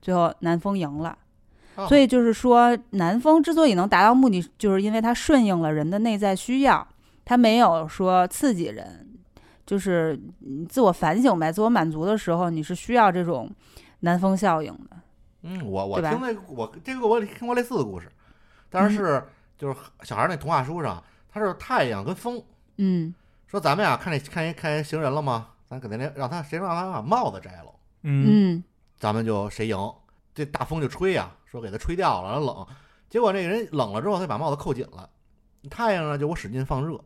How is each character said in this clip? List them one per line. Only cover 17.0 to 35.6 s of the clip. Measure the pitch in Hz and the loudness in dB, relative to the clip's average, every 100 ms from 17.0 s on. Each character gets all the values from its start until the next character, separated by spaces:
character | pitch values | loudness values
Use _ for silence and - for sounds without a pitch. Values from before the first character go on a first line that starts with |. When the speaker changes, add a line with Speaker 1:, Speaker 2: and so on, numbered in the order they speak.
| 233 | 0
Speaker 2:
我 | 226 | 0
听 | 208 - 233 | -2 -10 -4
过 | 247 | -4
类 | |
似 | 240 233 | -2 -4
的 | |
故 | 120 92 | -4 -6
事， | 85 _ _ _ _ _ _ | -16 _ _ _ _ _ _
当 | 180 | 0
然 | 202 | 2
是， | 208 190 139 | 2 0 -2
Speaker 1:
嗯。 | - _ _ _ | -4 _ _ _
Speaker 2:
就 | 139 | -10
是 | 131 - _ | -10 -14 _
小 | - 107 | -12 -2
孩 | |
儿 | 143 | -2
那 | 165 | -2
童 | 143 | -2
话 | 160 | -2
书 | 131 170 | -2 -6
上， | 135 87 _ _ _ | -6 -8 _ _ _
他 | - | -4
是 | 214 | -4
太 | 180 - 254 131 | -4 -4 -2 -2
阳 | 104 | -4
跟 | 101 | -6
风。 | 185 233 240 - _ _ - | -8 -8 -10 -14 _ _ -4
Speaker 1:
嗯。 | 196 180 165 175 _ _ _ | -2 0 -4 -10 _ _ _
Speaker 2:
说 | 202 | -4
咱 | 156 151 | -2 0
们 | |
呀， | 196 123 | 0 -2
看 | - | -2
这， | 151 143 | -6 -6
看 | - 160 | -6 -6
一， | |
看 | 165 165 151 | -6 -4 -4
一 | |
行 | 147 156 | -4 -4
人 | 147 | -4
了 | 143 | -2
吗？ | 143 120 110 _ _ | -4 -4 -8 _ _
咱 | 131 | -14
肯 | 127 | -10
定 | 107 | -8
得 | 143 | -8
让 | 139 131 | -8 -8
他， | 170 | -8
谁 | 147 160 | -8 -8
让 | 190 | -6
他 | 170 185 | -6 -6
把 | 170 | -8
帽 | 113 226 202 | -2 -2 -2
子 | 98 | -8
摘 | 90 | -18
了？ | 90 82 _ _ _ | -20 -20 _ _ _
Speaker 3:
嗯。 | 151 139 139 | -4 2 6
Speaker 1:
嗯。 | 214 190 170 - _ _ _ | 6 6 0 -8 _ _ _
Speaker 2:
咱 | 107 107 | -4 -2
们 | 113 | -2
就 | 107 101 | -2 -4
谁 | - 113 | -6 -6
赢？ | 98 101 - _ _ _ - | -4 -6 -12 _ _ _ -10
这 | 147 | -10
大 | - 139 | -8 -6
风 | 160 | -4
就 | 135 | -6
吹 | - 185 | -4 -2
呀， | 170 90 - _ | -2 -6 -12 _
说 | 120 | -14
给 | 113 | -12
他 | 104 | -8
吹 | - 170 | -6 -2
掉 | 180 107 | 0 -2
了， | 92 | -4
然 | 123 | -6
后 | 143 | -4
冷。 | - - 131 _ _ _ | -6 -12 -18 _ _ _
结 | 226 | 0
果 | 233 | 0
那 | 190 | 0
个 | 170 | -2
人 | 214 214 | -4 -4
冷 | 147 117 | -4 -4
了 | 101 | -4
之 | 156 | -4
后， | 196 | -4
他 | 180 | -4
把 | 110 | -4
帽 | 156 | -4
子 | 143 | -6
扣 | - | -6
紧 | 127 131 | -6 -8
了。 | 90 90 _ _ _ _ _ | -14 -20 _ _ _ _ _